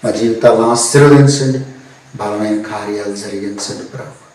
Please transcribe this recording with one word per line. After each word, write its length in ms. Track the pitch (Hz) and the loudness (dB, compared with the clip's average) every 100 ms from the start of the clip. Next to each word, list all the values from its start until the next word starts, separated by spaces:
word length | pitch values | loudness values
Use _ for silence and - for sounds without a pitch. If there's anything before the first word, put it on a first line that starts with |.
మా 60 | 113 | -4
జీవితాలను 600 | 107 117 113 120 113 117 | -2 0 2 2 4 2
ఆశీర్వదించండి, 880 | 120 - 143 147 147 139 139 135 131 - - - - _ - | 0 0 4 6 8 6 4 0 -2 -6 -16 -20 -20 _ -10
బలమైన 460 | 104 104 107 107 | -8 -4 -2 -4
కార్యాలు 540 | 107 107 101 104 101 101 | -4 -10 -8 -8 -8 -10
జరిగించండి 680 | 98 98 101 101 - - - | -10 -8 -8 -10 -10 -12 -12
ప్రభు. 320 | 131 - - _ | -14 -16 -20 _